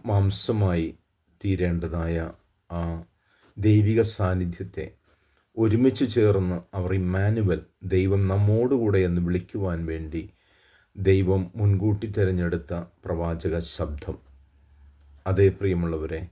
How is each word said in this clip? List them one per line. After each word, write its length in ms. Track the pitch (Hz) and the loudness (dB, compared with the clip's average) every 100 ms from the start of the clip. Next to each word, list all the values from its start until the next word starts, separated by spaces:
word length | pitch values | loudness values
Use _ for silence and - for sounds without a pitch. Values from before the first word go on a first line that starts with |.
| 117 | -2
മാംസമായി 800 | 101 98 95 - 110 95 87 80 - _ _ _ _ | 2 2 0 -2 0 2 2 -2 -6 _ _ _ _
തീരേണ്ടതായ 760 | 104 95 90 85 82 85 82 82 80 - _ _ - | -2 0 0 -2 -4 -4 -2 -2 -4 -10 _ _ -12
ആ 120 | 87 85 82 82 _ _ _ _ - | -6 -6 -6 -12 _ _ _ _ -2
ദൈവിക 440 | 104 107 104 110 104 | 4 4 4 2 0
സാന്നിധ്യത്തെ 760 | - 92 92 90 87 95 - 67 _ _ _ _ _ _ - | 0 -2 0 -2 -6 -10 -10 -12 _ _ _ _ _ _ 0
ഒരുമിച്ച് 480 | 110 113 131 131 127 | 2 4 2 2 -2
ചേർന്ന് 520 | 113 107 95 92 87 - | 2 4 4 0 -4 -6
അവർ 180 | 98 90 | -6 -2
ഇമ്മാനുവൽ, 680 | 95 90 95 104 113 98 82 - _ | -2 0 0 0 2 0 0 -4 _
ദൈവം 380 | 98 92 95 98 95 | -2 0 2 2 2
നമ്മോടുകൂടെ 720 | 98 104 110 123 135 110 98 | 2 2 2 2 2 2 2
എന്ന് 220 | 90 87 | 2 2
വിളിക്കുവാൻ 580 | 87 90 - 107 95 82 82 | 0 -2 -4 -6 -4 -4 -6
വേണ്ടി 360 | 80 80 82 - _ _ _ _ _ _ - | -6 -6 -8 -10 _ _ _ _ _ _ -4
ദൈവം 460 | 95 95 92 95 90 113 | 2 4 4 2 0 0
മുൻകൂട്ടി 520 | 101 98 107 104 110 | 2 2 2 -2 -4
തിരഞ്ഞെടുത്ത 640 | 104 95 90 87 85 - 85 85 _ | -2 0 0 0 -2 -6 -10 -10 _
പ്രവാചക 560 | - 85 85 82 90 85 85 | -8 -4 -4 -4 -4 -4 -6
ശബ്ദം. 460 | - 78 76 - - _ - _ _ _ _ - _ _ - 95 | -6 -6 -8 -10 -12 _ -20 _ _ _ _ -20 _ _ -10 -2
അതേ, 220 | 95 98 | 4 4
പ്രിയമുള്ളവരെ, 720 | 95 98 87 85 80 78 80 92 | 4 -2 0 -2 -4 -6 -8 -12